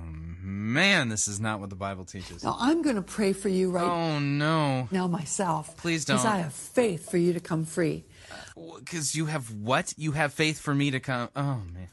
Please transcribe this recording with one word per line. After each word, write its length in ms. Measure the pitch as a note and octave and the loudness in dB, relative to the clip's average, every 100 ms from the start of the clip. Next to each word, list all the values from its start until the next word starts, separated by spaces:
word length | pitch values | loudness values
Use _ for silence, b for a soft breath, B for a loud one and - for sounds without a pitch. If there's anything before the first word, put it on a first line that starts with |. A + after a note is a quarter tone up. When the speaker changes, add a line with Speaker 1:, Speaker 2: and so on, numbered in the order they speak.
| E2 D#2 E2 F2 | -10 -10 -10 -10
Speaker 1:
man, 640 | F#2 G2 G#2+ C3 F#3+ F#3+ B2 | -6 -4 0 2 4 4 2
this 220 | G#2+ - | 0 -2
is 100 | G2+ | -2
not 220 | A2 G#2+ | -2 -2
what 80 | G2 | -6
the 80 | F#2+ | -6
Bible 260 | G2 F#2+ | -6 -6
teaches. 400 | F#2 G2 F2 F2 | -8 -12 -12 -6
Speaker 2:
Now, 140 | - - | -4 0
I'm 220 | B3 E4 | 2 2
gonna 200 | D4+ A3 | 2 -2
pray 300 | F3 - G3 | -2 0 0
for 160 | G3 G#3 | 2 2
you 240 | F#3 F#3 | 2 2
right 120 | F3+ | 2
Speaker 1:
Oh, 360 | F3 E3+ E3 D3+ | 2 2 2 2
no. 680 | C#3+ C#3+ D3+ D#3+ D3 C3 B2+ | 2 2 4 4 4 2 0
Speaker 2:
now 160 | F#3+ F#3 | 0 2
myself. 680 | E3+ C#3+ - F#3 D#3 D3+ - | 0 -2 -2 0 0 -4 -6
Speaker 1:
Please 260 | E3+ E3 | 0 0
Speaker 2:
'Cause 200 | C#3 C3 | 2 4
Speaker 1:
don't. 100 | A3 | 4
Speaker 2:
I 60 | G3+ | 2
have 140 | D#3+ | -2
faith 560 | - - - A#3 D#3+ - | -6 -4 2 2 2 0
for 80 | F3+ | 2
you 140 | F3 | 4
to 80 | E3+ | 2
come 240 | E3+ D#3+ | 0 -2
free. 400 | D#3+ - D#3+ D#3 - B B | -2 0 0 0 -8 B B
Speaker 1:
Uh, 60 | B B - | B B -16
w-, 280 | E3 E3 | -16 -14
'cause 320 | - E3+ C#3+ D3+ | -8 -4 -2 -2
you 120 | D#3 | 0
have 220 | D#3 A2+ | -2 -6
what? 400 | A2 G#2 C#3 F#3 - | -6 2 2 2 -4
You 160 | D#3 | -2
have 220 | D3 D3 | 2 0
faith 260 | - D#3 D3+ | 2 2 2
for 160 | - C#3+ | 0 2
me 160 | C#3+ | 2
to 80 | C3 | 0
come. 300 | C3 B2 A#2+ C#3 | 0 -2 -2 -2
Oh, 240 | C#3+ B2+ F2+ | -2 -2 -4
man. 140 | F2 F#2 | -10 -8